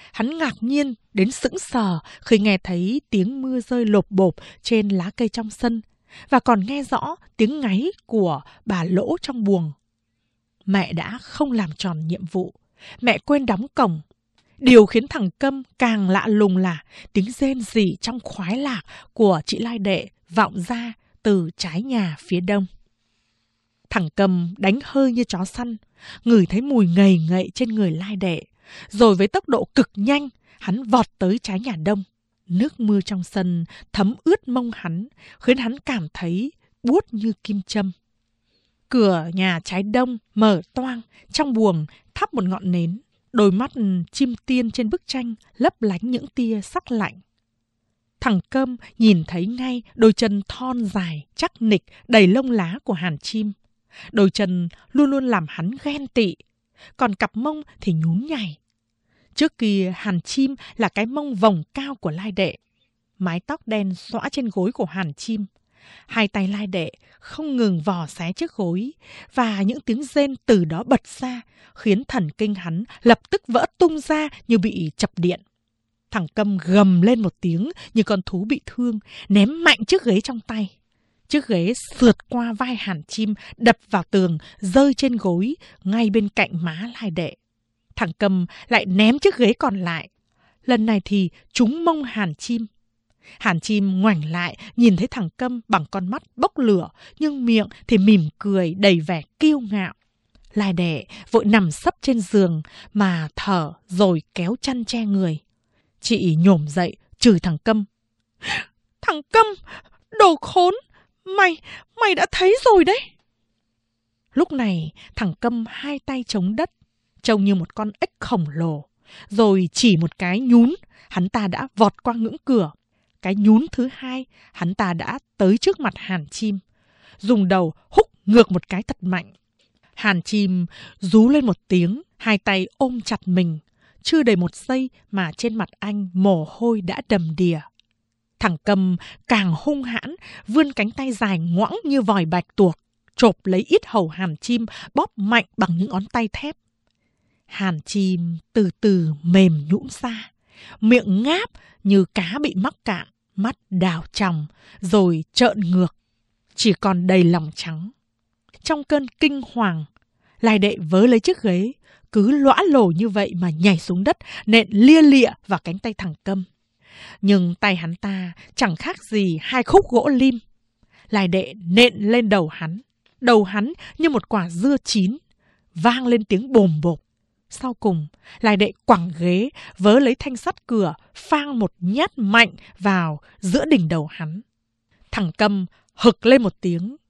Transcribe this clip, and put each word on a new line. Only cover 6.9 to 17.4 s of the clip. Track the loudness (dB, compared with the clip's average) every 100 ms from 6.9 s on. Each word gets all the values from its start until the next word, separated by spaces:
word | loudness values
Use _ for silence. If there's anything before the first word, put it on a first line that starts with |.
| -6 -6 -12 _ 0
tiếng | 0 0
ngáy | -2 -2 -2 -6 -4
của | -2 0 -2 -10 _ -6
bà | -4
Lỗ | 0 0 0 -4
trong | -6 -4
buồng. | 0 0 -2 -10 _ _ _ _ _ _ _ _ -2
Mẹ | -2 -2
đã | -6 -8 -12
không | -12 -6 -4
làm | -2 -4 -6
tròn | -8 -6 -6
nhiệm | -8 -6
vụ. | -8 -8 -12 _ _ -20 -4
Mẹ | -2 -2
quên | 0 0 0
đóng | -4 -4 -2
cổng. | -2 -2 -10 _ _ _ _ _
Điều | 8 8 8
khiến | 4 -2
thằng | -4 -6 -4
Câm | -4 -4 -10 -4
càng | -2 0 0
lạ | 0 0
lùng | 2 2 2
là | -2 -4 -12 -20 -4
tiếng | -2 -2
rên | -2